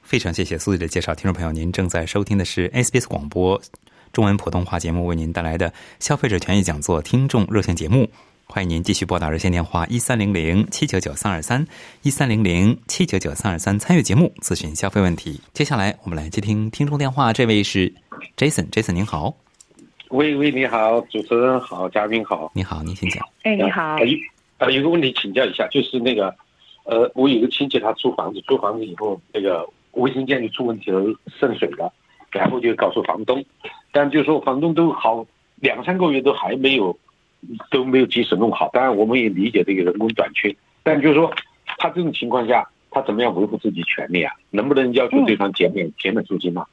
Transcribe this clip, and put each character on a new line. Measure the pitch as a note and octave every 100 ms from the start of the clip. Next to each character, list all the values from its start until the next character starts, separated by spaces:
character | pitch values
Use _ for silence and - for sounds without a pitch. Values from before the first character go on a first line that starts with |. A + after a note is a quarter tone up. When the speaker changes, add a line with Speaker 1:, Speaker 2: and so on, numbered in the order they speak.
Speaker 1:
非 | - A2
常 | F#2+
谢 | E2
谢 | E2+ D#2+
苏 | -
姐 | F#2
的 | E2
介 | F2+
绍。 | E2
听 | D#2+
众 | G2
朋 | F2+
友， | E2
您 | D#2 E2+
正 | F2+ F#2
在 | F2
收 | D#2+ G2+
听 | G2+ G2+
的 |
是 | F2 - F2+
S | B2 A#2+
B | B2+
S | -
广 | - D2
播 | F#2 F#2 G2 - - _ _ _
中 | -
文 | G#2+ G2+
普 | -
通 | F2+
话 | F2 F2
节 | E2+
目 | E2+ F2
为 |
您 | E2 D#2+
带 | E2
来 | E2 E2
的 | F2 - - -
消 | - D3
费 | C3
者 | F#2+
权 | - G2
益 |
讲 | F2 D2+
座 | - E2
听 | - B2 C3+
众 | B2 G2
热 | G#2+
线 | F#2+
节 | E2+ D#2
目， | B2 A2+ - _ _
欢 | _ -
迎 | F#2
您 | E2
继 | F2
续 | G2+
拨 | F#2 F2+
打 | E2
热 | D#2+
线 | F#2
电 | F2
话 | E2 F2 E2+
一 | A#2+
三 | - A#2+
零 | G2+
零 | F#2+ D#2+ F2+ A2
七 | - D3+
九 | F#2+
九 | -
三 | - G#2+
二 | E2+
三， | D2+ B2 D#3+ - - -
一 | D3
三 | - C3+
零 | A2
零 | G2+ F2 G2+ - -
七 | -
九 | F3+ F#2
九 | E2
三 | C#2 G#2+
二 | E2+
三 | - G2+
参 | - F3+
与 |
节 | A2
目 | G#2+ F3 -
咨 | - F2+
询 | D#2
消 | D#2 G2
费 | G#2
问 | F#2 E2
题。 | - C#2+ _
接 | -
下 | D3 C3
来 | G2 -
我 | -
们 | E2
来 | D2+
接 | F2+
听 | G#2 G#2+ A2
听 | - D3
众 | C#3+
电 | C#3
话， | C3 B2+
这 | A2+
位 | A#2+ G#2+
是 | G2 G2 F2+ - _ - - -
Jason，Jason | C#3 - E2+ - A2
您 | F2
好。 | G#2+ D#2 F2 - _ _ _ _ - _ -
Speaker 2:
喂， | B2+ D3+
喂， | C#3 D3
你 | C3 C3
好， | A2+ A2 A#2
主 | A#2 A2
持 | G#2+ A#2+
人 | B2+ B2+
好， | - F2+ F2+
嘉 | G#2+ G#2+
宾 | A2+
好。 | G#2 F2 D#2
Speaker 1:
你 | -
好， | F#2 E2
您 | D#2
请 | F#2 F#2+
讲。 | - - _
Speaker 3:
哎， | A3
你 | G#3 G3
好。 | F#3 D#3+ D#3
Speaker 2:
呃， | -
有， | D4+ - _ _ _
呃， | C3+
有 | C3
个 | D3
问 | E3+
题 | C#3
请 | B2 G#2
教 | F#2+
一 | A#2+
下， | - -
就 | C#3+
是 | B2+ C3
那 | A#2+
个， | A2+ F#2+ - _ _ _ _
呃， | - A#2 B2
我 | - C3+
有 | B2
个 | B2
亲 | - C#3
戚 | B2+
他 | G#2+
租 | A2+ B2+
房 | B2+ F2+
子， | G2+ -
租 | G#2
房 | G#2 A2+
子 | G#2+
以 | F2
后， | G#2+ F#2+ _
那 | G#2+
个 | G2 F2 E2+ _ _
卫 | - B2+
生 | C3 C3
间 | C3+
就 | A2+
出 | -
问 | B2 A2
题 | G2+
了， | F#2+ G2+ G#2+ -
渗 | - C3+ G2
水 | D#2+
了， | - F2 _ _ _ -
然 | G2 -
后 | B2+
就 | A#2
告 | G#2+ G2
诉 | A2
房 | F#2+ F2+ A2
东， | B2+ C#3 _ - - _
但 | C#3+ C#3+
就 | D3+
说 | C#3+ D3+
房 | - C3
东 | E3
都 | D#3+ E3
好 | - A2+ A2+ A2+ _ _ _
两 | C3+ B2
三 | B2 F#3
个 | F3
月 | C3+
都 | B2+
还 | C3+ F2+ B2+
没 | C3+ C3+
有， | F#2+ E2+ _ _ _ _ C3+ A2+ -
都 | C#3
没 | B2+ C3
有 | B2+
及 | A#2+
时 | A2+
弄 | F2+ A2
好。 | - -
当 | B2
然 | C3 G#2
我 |
们 | A2 B2+
也 | A2+
理 | F#2 G2+
解 | G#2+
这 | F2+
个 | F#2+
人 | F2 F2+
工 | A2
短 | - -
缺， | - G#2 - _ _
但 | - D3+
就 | D3
是 |
说 | D3 D#3+ - - _ - -
他 | E3+
这 | D#3+
种 | E3+
情 | - B2
况 | B2 A#2
下， | A#2+ - _ _
他 | -
怎 | -
么 | G#2
样 | A#2+ F2
维 |
护 | - A2+
自 | A2
己 | E2+
权 | E2+ - D#2
利 | F2
啊？ | D#2 - _
能 | G2+ B2
不 |
能 | C3+ B2+
要 | A#2+ B2
求 | C3+ B2
对 | G2+
方 | G2
减 | F#2+ F2+
免， | G2 E2
Speaker 3:
嗯。 | -
Speaker 2:
减 | -
免 | A2+
租 | F#2 F#2
金 | F#2
吗？ | F2 E2+